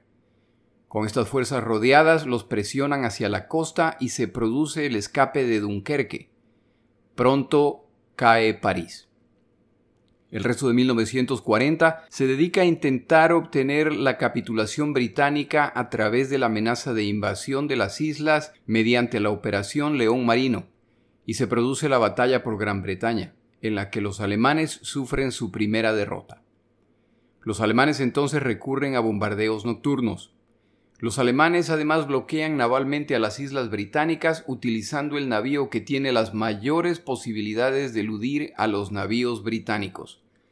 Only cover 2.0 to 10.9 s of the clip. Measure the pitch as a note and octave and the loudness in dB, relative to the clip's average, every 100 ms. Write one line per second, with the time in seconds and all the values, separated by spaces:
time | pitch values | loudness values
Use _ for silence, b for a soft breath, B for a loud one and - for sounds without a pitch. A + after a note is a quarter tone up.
2 | D#3+ D#3+ D3+ A#2+ - A2 G2+ C3+ C#3 C#3 | 6 4 2 -4 -2 -4 -2 -4 -2 -2
3 | A#2+ - G#2+ G2 - D#3+ E3 - D#3+ - | -4 -2 -2 -2 -2 -2 -2 0 -2 -2
4 | B2+ - A2 - A2+ B2+ D3+ D#3 D3 A2 | -6 -4 -4 -2 -2 0 -2 -2 -2 -2
5 | - C#3+ B2+ C#3+ B2+ A2 G#2 G2+ F#2+ D3 | -2 0 0 2 0 0 0 -4 -2 -2
6 | G#2+ - - _ _ _ _ _ _ _ | -2 -8 -14 _ _ _ _ _ _ _
7 | _ - B2 C#3 C3 D3+ D3 - _ _ | _ 0 2 2 2 2 2 0 _ _
8 | _ - A#2+ A2+ A2 G#2+ G#2 F#2 E2 - | _ 0 4 6 4 2 0 -2 -6 -14
9 | - _ _ _ _ _ _ _ _ _ | -20 _ _ _ _ _ _ _ _ _
10 | _ _ _ G#2+ A2+ A#2+ C3+ A#2+ C3 | _ _ _ -4 -2 0 2 4 4